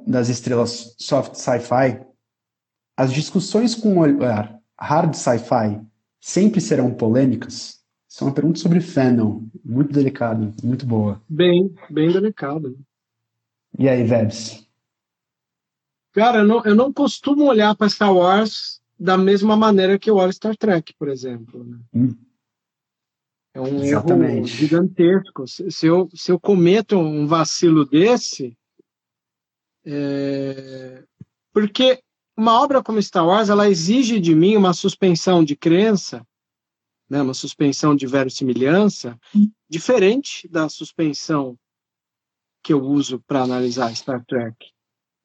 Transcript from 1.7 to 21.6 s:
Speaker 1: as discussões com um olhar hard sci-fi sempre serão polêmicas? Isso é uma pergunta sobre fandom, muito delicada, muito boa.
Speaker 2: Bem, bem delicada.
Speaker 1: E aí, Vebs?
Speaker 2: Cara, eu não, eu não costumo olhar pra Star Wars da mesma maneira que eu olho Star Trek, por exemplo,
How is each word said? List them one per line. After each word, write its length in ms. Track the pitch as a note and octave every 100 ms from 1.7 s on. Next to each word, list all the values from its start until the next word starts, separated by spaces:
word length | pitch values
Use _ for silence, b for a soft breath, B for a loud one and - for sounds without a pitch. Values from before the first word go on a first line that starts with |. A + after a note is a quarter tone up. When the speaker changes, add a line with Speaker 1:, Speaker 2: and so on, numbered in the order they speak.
| B2 C3+ G#2+ - _ _ _ _ _ _ _ _ -
Speaker 1:
as 140 | C3
discussões 640 | C3 D3+ F#3+ - G#3+ A#3+
com 160 | - G#3+
um 100 | F3+
olhar 600 | D#3 C#3 B2+ G#2+ G#2+ - _ _
hard 340 | - D#3 E3+
sci-fi 680 | - - A#2 - B2+ G#2+ G2+ - _ _ _
sempre 420 | - E3+ G#3 F#3+
serão 320 | - C#3 B2
polêmicas? 880 | - A2+ B2 C3+ A2 - - - - _ _ _
Isso 160 | -
é 40 | C3+
uma 60 |
pergunta 260 | C#3 D3+ D#3+
sobre 200 | E3+ E3+
fandom, 640 | - D3 C3 A#2 G#2+ G#2 - -
muito 280 | - A#2+ D3
delicada, 640 | C#3+ C3+ C3 A#2 A2+ G#2 -
muito 220 | A#2+ B2+ B2
boa. 360 | A2+ G#2 G2 -
Speaker 2:
Bem, 460 | D#3 F3 F3 F#3+ E3 -
bem 220 | D3 D#3+
delicada. 600 | F#3 G#3+ - C#3+ D3+ C#3 C3+ C#3 _ _ _ _ _ _ _ _ -
Speaker 1:
E 120 | C3+
aí, 140 | B2+
Vebs? 640 | A2 A2+ G#2+ - - - _ _ _ _ _ _ _ _ _ _ _ _ _ _ _
Speaker 2:
Cara, 260 | G3 A#3 A3+
eu 80 | G#3
não, 160 | A#3
eu 100 | A3
não 200 | G#3 C#4
costumo 500 | C#4 C#4 - - C#4+
olhar 320 | C#4+ A3 G#3 G#3+
pra 140 | G#3
Star 260 | - G#3 F#3
Wars 640 | F3 G3 A3 - - - _ -
da 200 | F3+ F#3
mesma 400 | F#3+ G3+ G#3+ G#3+
maneira 420 | A3 G3 F#3 G3
que 100 | -
eu 60 | G3+
olho 160 | F#3
Star 240 | F#3+ G#3+ G#3+
Trek, 380 | G#3+ F3 - -
por 120 | D3
exemplo, 540 | C3 B2+ A#2+ A#2 B2